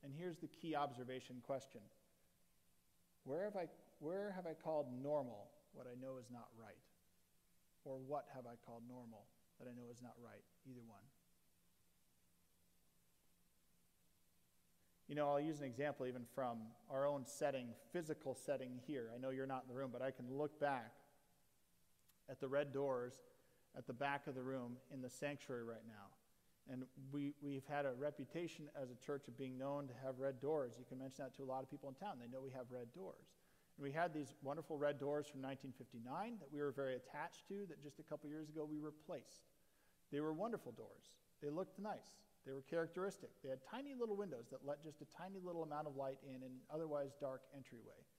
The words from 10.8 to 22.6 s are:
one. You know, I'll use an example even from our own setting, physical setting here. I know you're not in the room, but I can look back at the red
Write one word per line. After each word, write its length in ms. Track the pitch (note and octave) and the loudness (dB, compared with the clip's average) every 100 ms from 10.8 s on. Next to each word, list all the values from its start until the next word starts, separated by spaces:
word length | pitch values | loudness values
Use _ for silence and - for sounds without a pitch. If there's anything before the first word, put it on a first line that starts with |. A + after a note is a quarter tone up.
| A#2 | -12
one. 180 | G#2 A2 - - - - - - - - - - - - - - - - - - - - - - - - - - - - _ - - - - - - - - - - - | -16 -18 -20 -20 -20 -20 -20 -20 -20 -20 -20 -20 -20 -20 -20 -20 -20 -20 -20 -20 -20 -20 -20 -20 -20 -20 -20 -20 -20 -20 _ -20 -20 -20 -20 -20 -20 -20 -20 -20 -20 -2
You 80 | D3 | 4
know, 140 | D3 | 8
I'll 100 | C#3+ | 8
use 200 | D3+ D3+ | 8 2
an 60 | C#3 | 0
example 400 | A#2 D3 C#3 B2+ | 4 4 4 2
even 200 | B2+ A#2+ - | 0 -4 2
from 240 | B2+ A#2 A2 - - | 2 2 -4 -10 -2
our 180 | C3+ C#3+ | 4 6
own 180 | C#3+ B2 | 4 0
setting, 480 | - D3+ C3+ B2 A2+ - | 4 4 4 -2 -6 -4
physical 440 | F3 D#3 D3+ - E3+ | -2 0 0 0 -2
setting 440 | - C#3 B2+ B2 B2 | 2 2 2 -6 -2
here. 240 | C#3+ A2+ | -2 -2
I 40 | A#2 | -2
know 140 | C3 | 0
you're 160 | C3 C3+ | 0 2
not 160 | C3 | 0
in 60 | B2 | -2
the 40 | |
room, 160 | B2 C3+ | -2 -2
but 100 | A#2+ | 0
I 100 | C3 | 0
can 260 | C3 B2 C3+ | 0 -4 0
look 220 | D3 D3+ | 0 4
back 340 | C#3+ C3+ A2 - - - - - - - _ - - - - - - | 2 2 -2 -12 -20 -20 -20 -20 -20 -20 _ -20 -20 -20 -20 -20 -12
at 100 | C3+ | -2
the 60 | C3+ | 4
red 260 | C#3 | 4